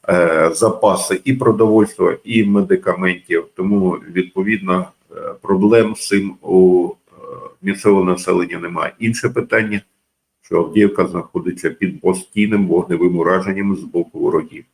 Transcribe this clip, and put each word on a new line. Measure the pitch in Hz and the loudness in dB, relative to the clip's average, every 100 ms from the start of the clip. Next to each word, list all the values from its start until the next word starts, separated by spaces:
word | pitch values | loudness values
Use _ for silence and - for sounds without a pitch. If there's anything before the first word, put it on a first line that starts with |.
| - | 0
е, | 90 85 80 82 | 2 4 4 2
запаси | - 113 - 104 90 - 95 | 2 0 2 0 0 -2 -4
і | 139 | -2
продовольства, | 131 120 104 110 110 104 - 90 82 | 0 0 4 4 4 2 0 -2 -2
і | - 113 | -2 0
медикаментів, | 101 101 95 95 98 87 92 87 _ 82 - | 2 2 2 0 0 -2 -2 -4 _ -4 -4
тому, | - 95 101 92 85 80 | -6 0 2 0 -2 -4
відповідно, | 87 90 95 98 107 95 92 90 _ _ | -4 -4 -4 -2 -4 -2 -4 -4 _ _
е, | 80 80 101 | -14 -14 -12
проблем | - 95 104 113 107 | -2 2 4 4 2
з | 107 - | -4 -2
цим | 101 98 90 | -2 -2 -10
у, | 87 92 92 90 87 | 0 4 6 4 0
е, | - _ _ - - - _ | -8 _ _ -20 -18 -18 _
місцевого | 95 95 107 98 | -8 0 2 4
населення | 90 90 - 90 87 85 | 2 -2 -2 -2 -2 -8
немає. | 85 85 78 _ | -8 -6 -6 _
Інше | 113 117 - | -4 -2 -4
питання: | 120 101 110 107 104 _ _ _ _ _ _ | -4 -2 -2 -2 -6 _ _ _ _ _ _
що | _ 85 | _ -2
Авдіївка | 80 107 101 - 85 | 0 2 2 2 -2
знаходиться | 87 - 87 85 87 80 | -4 -8 -8 -6 -6 -8
під | - 92 78 | -4 -6 -2
постійним | 95 92 - 104 104 104 92 | -2 -2 -6 -4 0 0 2
вогневим | 85 87 85 90 90 | 0 0 -2 0 0
ураженням | 82 92 98 98 98 | 0 -2 -2 -4 -4
з | 90 | -4
боку | 78 87 85 80 | -4 -6 -6 -4
ворогів. | 73 80 78 - _ | -2 -2 -6 -18 _